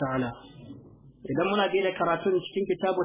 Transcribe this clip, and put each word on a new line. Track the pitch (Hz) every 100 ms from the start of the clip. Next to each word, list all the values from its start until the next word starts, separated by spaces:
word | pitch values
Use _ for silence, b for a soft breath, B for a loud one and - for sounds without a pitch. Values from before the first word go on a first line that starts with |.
ta'ala. | 135 131 123 - - - - - - - - -
Idan | - 139 190
muna | 208 190
bi | 185
da | 185
karatun | 180 170 165 202
cikin | 185 - 190
kitabu | 196 175 185 180